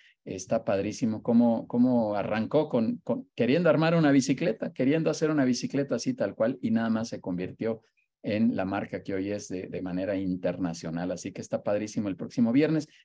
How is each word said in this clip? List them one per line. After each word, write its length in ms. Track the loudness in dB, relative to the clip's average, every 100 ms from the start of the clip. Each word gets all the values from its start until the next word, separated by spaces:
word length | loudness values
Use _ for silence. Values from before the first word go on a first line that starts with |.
| _ _
está 400 | -12 -10 -2 -2
padrísimo 600 | 0 -2 -2 -2 -2 -2
cómo, 420 | 4 6 6 2 0
cómo 480 | 2 4 4 2
arrancó 540 | 0 0 -2 0 0 2
con, 300 | 0 0 -2
con, 260 | -4 -4 -4
queriendo 340 | -2 2 4 4
armar 280 | 4 4 4
una 160 | 6
bicicleta, 600 | 6 4 0 0 -2 -6
queriendo 380 | 0 2 2 2
hacer 180 | 0 0
una 160 | 2
bicicleta 520 | 2 2 -2 -2 -2 -2
así 180 | -2
tal 220 | -2 -2 0
cual, 200 | -2 0
y 80 | 0
nada 180 | 0 2
más 200 | -2 -2
se 120 | -8
convirtió 600 | -6 -6 -6 -4 -4 -4 _ _ _ _
en 360 | -4 2 2 2
la 80 |
marca 400 | -2 -2 -4 -8
que 100 | -6
hoy 160 | -4 -2
es 160 | -4 -6
de, 220 | -8 -6
de 120 | -8
manera 360 | -6 -4 -2 -2
internacional. 960 | -2 -2 -2 -2 -4 -6 -6 -6 -4
Así 180 | -6 -8
que 100 | -10
está 220 | -6 -6
padrísimo 460 | -2 -2 -2 -4 -4
el 80 | -6
próximo 340 | -6 0 2
viernes. 380 | 4 2 0 -4 _